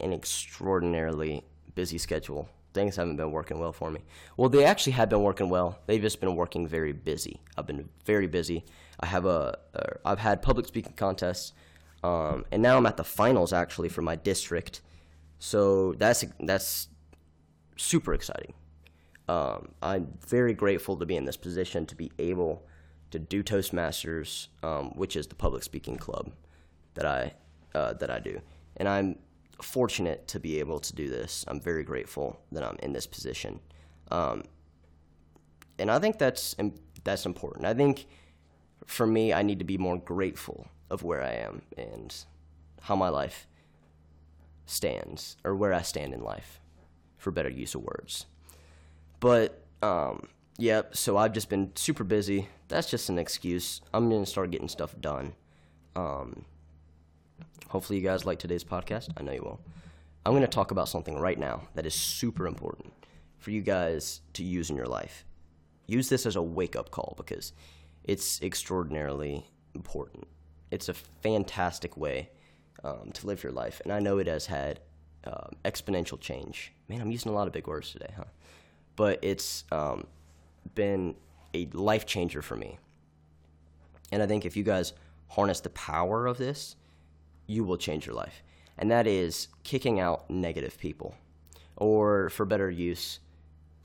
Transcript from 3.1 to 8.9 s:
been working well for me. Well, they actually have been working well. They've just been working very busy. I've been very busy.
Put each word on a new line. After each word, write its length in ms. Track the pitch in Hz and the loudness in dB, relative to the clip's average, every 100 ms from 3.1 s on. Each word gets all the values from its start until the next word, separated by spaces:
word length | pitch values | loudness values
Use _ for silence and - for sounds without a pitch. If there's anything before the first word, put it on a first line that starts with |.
| 76 | 0
been 160 | 78 | -2
working 300 | 78 76 78 | -2 -4 -4
well 100 | 82 | -4
for 180 | - 80 | -4 -6
me. 120 | 76 - - - - | -6 -10 -20 -8 2
Well, 140 | 127 | 6
they 160 | 143 147 | 10 8
actually 280 | 202 135 | 8 4
have 140 | 127 107 | 4 6
been 160 | 107 | 6
working 260 | 101 92 92 | 6 4 2
well. 300 | 90 87 95 - | 4 2 0 2
They've 160 | 110 | 2
just 180 | 107 - | 2 2
been 160 | 95 85 | 0 2
working 320 | 85 85 80 | 0 0 0
very 240 | 80 78 | 0 0
busy. 480 | 73 78 73 - - - - | -2 -4 -4 -4 -10 -12 -8
I've 100 | 73 | -6
been 200 | 71 - - | -6 -8 -8
very 240 | - 104 90 | 2 4 4
busy. 380 | 87 80 85 - - - | 2 0 -2 -6 -20 -18